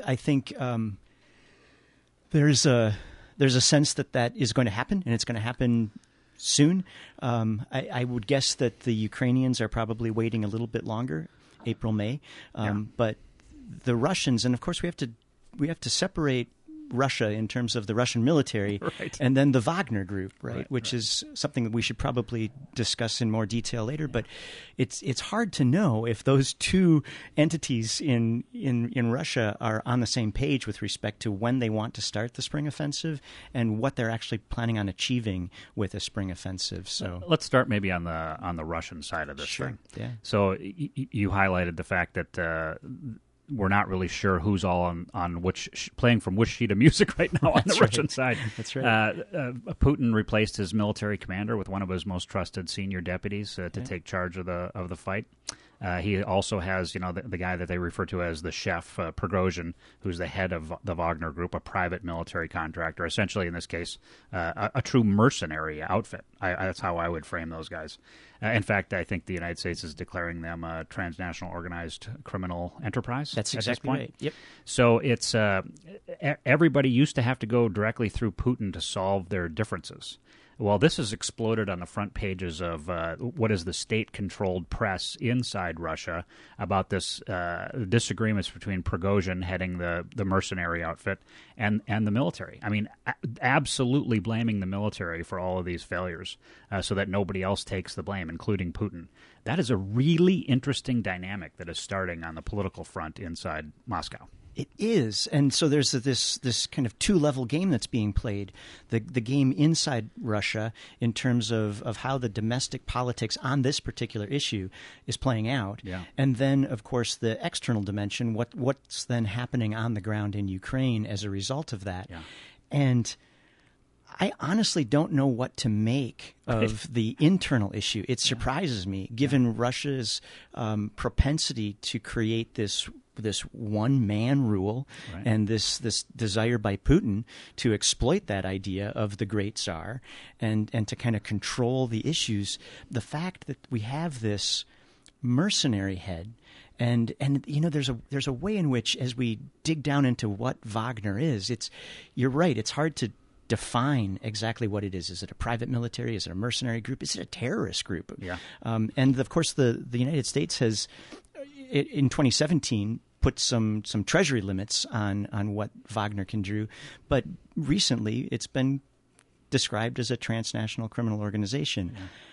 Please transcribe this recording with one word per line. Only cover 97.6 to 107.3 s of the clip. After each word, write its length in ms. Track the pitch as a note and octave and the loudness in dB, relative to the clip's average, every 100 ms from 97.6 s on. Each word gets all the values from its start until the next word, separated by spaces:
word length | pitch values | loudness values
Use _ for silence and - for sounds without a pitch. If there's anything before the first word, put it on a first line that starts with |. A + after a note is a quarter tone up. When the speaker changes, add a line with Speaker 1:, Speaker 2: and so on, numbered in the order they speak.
Speaker 2:
takes 320 | - F#2+ - - | -2 -6 -6 -8
the 80 | |
blame, 260 | E2+ G2 E2 | -6 -6 -6
including 420 | E2 - G2 F2 | -4 -2 0 -2
Putin. 360 | - G#2 F2 E2 _ - - | -4 -6 -6 -14 _ -20 -10
That 140 | - E3 | -2 0
is 100 | B2 | 2
a 80 | G2+ | 0
really 600 | G2 A2+ D3 E3 F3+ F#3 | 0 2 4 6 6 4
interesting 640 | - B2+ B2 B2 - A#2+ | 2 2 2 -2 -2 -2
dynamic 560 | G2 F2+ F#2 G2+ D#2 - | -2 -4 -6 -8 -10 -12
that 120 | E2+ | -10
is 100 | D#2+ | -10
starting 440 | - G2 F#2 E2 | -4 -2 -2 -4
on 120 | E2 E2 | -8 -8
the 60 | |
political 400 | - G2+ F#2+ - | -4 -2 -2 -4
front 360 | E2+ F2+ D#2+ - | -10 -8 -8 -8
inside 520 | F2 E2 F2+ D#2 D2+ - - | -8 -6 -4 -6 -8 -12 -6
Moscow. 400 | E2+ - - - - - | -6 -6 -10 -18 -20 -12
Speaker 1:
It 140 | - - - | -10 -10 -2
is. 500 | G#3+ G#3+ A2 G#2 - | 2 4 4 0 0
And 260 | D3 C#3 | 4 4
so 160 | - D#3 | 4 4
there's 220 | D3 B2+ | 4 4
this, 420 | C3 C3 A#2+ - - | 2 2 0 0 -2
this 280 | B2 A#2 - | 0 0 -2
kind 180 | - B2 | -2 -2
of 140 | - | 0
two-level 460 | - F#3 D3 | 4 6 4